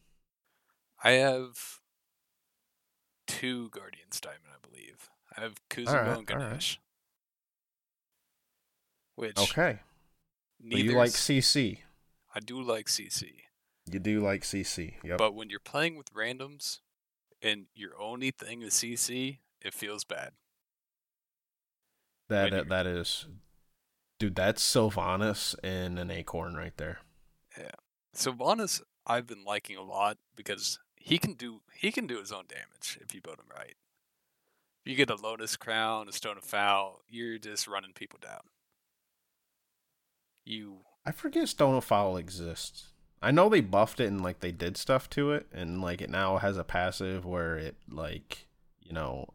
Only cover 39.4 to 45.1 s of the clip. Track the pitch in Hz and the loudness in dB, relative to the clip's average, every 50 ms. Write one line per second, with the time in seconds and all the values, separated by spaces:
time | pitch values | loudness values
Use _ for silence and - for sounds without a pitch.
39.4 | _ _ _ _ _ _ _ _ _ _ _ _ _ _ _ _ _ _ _ _ | _ _ _ _ _ _ _ _ _ _ _ _ _ _ _ _ _ _ _ _
40.4 | _ 110 110 110 104 101 98 95 - _ _ _ _ - 160 - - 302 - 330 | _ -10 -10 -10 -10 -12 -16 -18 -20 _ _ _ _ -10 -10 -6 -8 -2 0 0
41.4 | 320 - - - 151 135 135 127 - - 110 101 101 95 92 90 82 90 98 90 | 0 0 2 4 4 6 6 4 4 4 4 4 4 4 0 -2 -4 -6 -8 -8
42.4 | 85 82 82 - - - - - - - - _ _ _ _ _ 85 110 139 165 | -8 -8 -8 -8 -10 -10 -12 -16 -20 -20 -20 _ _ _ _ _ 2 6 8 8
43.4 | 185 214 220 175 113 92 98 101 107 - - - 123 101 101 98 92 90 90 - | 8 8 8 6 6 6 6 6 6 6 4 0 0 0 2 0 -2 -2 -4 -2
44.4 | 98 90 85 87 87 87 90 - - - 135 127 - - | -4 -4 -4 -2 -2 -2 -2 -4 0 2 2 2 2 0